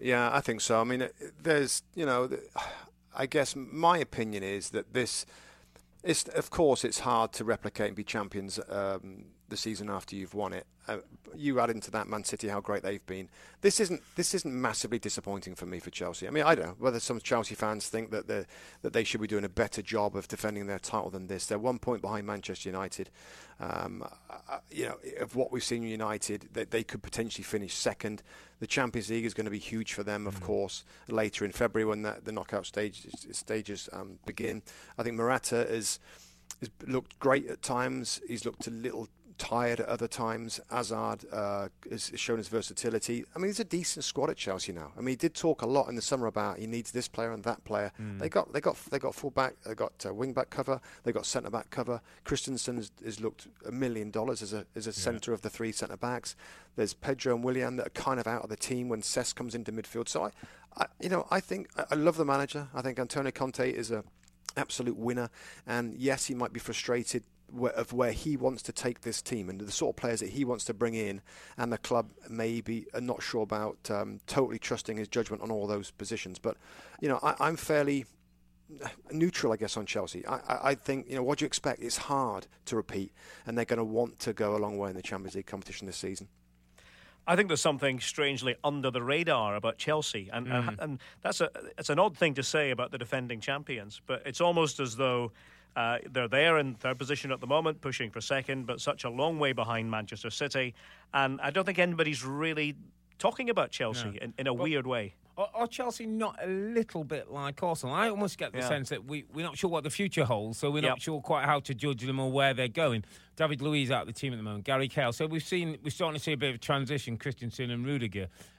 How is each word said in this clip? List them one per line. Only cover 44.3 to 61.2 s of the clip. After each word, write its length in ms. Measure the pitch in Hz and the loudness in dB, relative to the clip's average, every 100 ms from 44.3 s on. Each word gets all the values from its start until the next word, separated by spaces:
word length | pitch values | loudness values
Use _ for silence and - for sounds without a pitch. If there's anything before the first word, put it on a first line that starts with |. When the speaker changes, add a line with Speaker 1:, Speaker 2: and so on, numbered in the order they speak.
Speaker 1:
at 60 | - | 0
Chelsea 340 | - 92 - | -2 -4 -4
now. 200 | 87 78 - | -8 -10 -6
I 40 | |
mean, 80 | 127 | -4
he 80 | 127 | 0
did 180 | 170 | 0
talk 260 | - 165 147 | 2 2 2
a 60 | 117 | 4
lot 220 | 139 - | 2 2
in 80 | 120 | 0
the 60 | |
summer 260 | - 131 113 | 0 0 0
about 320 | 107 104 95 | 0 0 -2
he 80 | 110 | -4
needs 240 | 117 117 | -4 -4
this 160 | 123 117 | -4 -4
player 240 | - 113 | -4 -4
and 100 | 110 | -2
that 220 | 107 117 | -2 -4
player. 260 | - 104 101 - | -2 0 0 -4
Speaker 2:
Mm. 200 | 107 98 | -8 -4
Speaker 1:
They 80 | 160 | 0
got, 240 | 202 - | 2 2
they 80 | 147 | 2
got, 160 | - - - | 2 0 -2
they 80 | 139 | -2
got 120 | 131 | -2
full 200 | - 143 | -4 -2
back, 220 | 135 131 - - | 0 0 0 -8
they 80 | |
got, 320 | 110 110 - 98 | -4 -4 -4 -6
uh, 80 | |
wing 200 | 101 131 | -4 -2
back 160 | 127 - | -2 -2
cover, 300 | - 131 131 - - | -2 0 -2 -4 -6
they 80 | - | -2
got 160 | 110 104 | 0 0
centre 240 | 131 104 | -2 -2
back 200 | 113 - | -4 -4
cover. 300 | - 120 117 - - | -4 -2 -4 -6 -10
Christensen 540 | - 139 - 127 - 120 | -2 -2 0 -4 -2 -4
has, 160 | 104 - | -6 -10
has 160 | 110 107 | -10 -4
looked 280 | 110 - - - 113 | -4 -4 -14 -14 -8
a 60 | |
million 400 | 123 131 113 104 | -2 -2 -2 -2
dollars 280 | 107 120 117 | -2 -2 -2
as 120 | 101 | -4
a, 140 | 107 95 117 | -6 -6 -8
as 100 | 110 | -6
a 40 | |
Speaker 2:
Yeah. 40 | |
Speaker 1:
centre 380 | 98 95 113 - | -2 -2 -2 -2
of 100 | 113 | -2
the 80 | 107 | -2
three 220 | - 113 | -4 -4
centre 240 | - - - | -2 -6 -4
backs. 400 | 120 123 - - - - - - | -2 -2 -6 -12 -16 -20 -8 0
There's 180 | 107 | 0
Pedro 400 | - - 131 135 | 0 -2 0 2
and 80 | 120 | 2
Willian 320 | 127 127 123 127 | 2 2 0 -2
that 100 | - | -6
are 20 | |
kind 300 | - - 127 | -2 0 2
of 80 | 110 | 0
out 140 | 117 | -2
of 60 | 113 | -4
the 60 | 107 | -4
team 320 | - 127 123 | -2 -2 0
when 120 | 113 | -2
Cesc 320 | - - 120 | -2 0 -2
comes 220 | - 123 117 | -4 -6 -6
into 160 | 113 | -6
midfield. 360 | 110 - 117 117 | -6 -6 -6 -2
So 180 | - 202 | 0 -2
I, 40 | - - - - - | -4 -18 -20 -8 -4
I, 100 | - - | -4 -2
you 80 | 180 | 0
know, 180 | 180 | 0